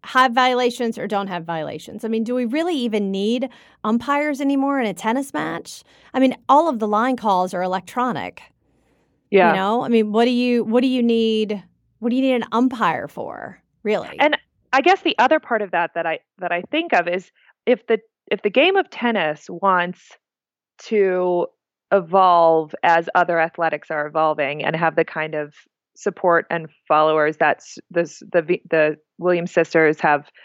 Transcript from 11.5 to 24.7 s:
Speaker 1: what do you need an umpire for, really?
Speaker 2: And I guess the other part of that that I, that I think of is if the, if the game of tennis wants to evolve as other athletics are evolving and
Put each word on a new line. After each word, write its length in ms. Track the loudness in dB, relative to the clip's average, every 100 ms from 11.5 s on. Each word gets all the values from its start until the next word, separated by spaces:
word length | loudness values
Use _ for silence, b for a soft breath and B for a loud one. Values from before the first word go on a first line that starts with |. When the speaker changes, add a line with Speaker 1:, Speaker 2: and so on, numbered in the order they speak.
| -6 -10 _ _ _
Speaker 1:
what 100 | -4
do 60 | 0
you 60 |
need 140 | 0 0
an 100 | -2
umpire 540 | 0 0 0 -2 -2 -8
for, 540 | -10 -12 -10 -14 -16 _ _
really? 340 | -4 -4 -4 -2
Speaker 2:
And 180 | 0 0 _ _ _
I 100 | 2
guess 200 | 4 2
the 160 | 0 2
other 220 | 2 2
part 220 | 0 -4
of 100 | -2
that 200 | -2 -2 -4
that 100 | -4
I, 140 | -6 _ _
that 120 | -6
I 100 | -6 -4
think 220 | -4 0
of 140 | 0 0
is 240 | -4 -6 b b b 0
if 200 | 0 0
the, 120 | -2 _ _ -6
if 100 | -4
the 60 | 0
game 280 | 2 4 2
of 120 | -2
tennis 600 | -4 -2 -2 -2 -6 -12
wants 680 | -4 0 2 0 -8 _ -20 _ _ _ _ _ _
to 640 | -4 0 2 2 0 -2 -4 _ _ _ _
evolve 840 | 0 2 4 6 6 6 4 0 -2
as 260 | 2 2 2 0
other 240 | 2 0
athletics 500 | -2 -2 -4 -4 -6
are 160 | -6 -4
evolving 580 | 0 0 0 -4 -4
and 120 | -2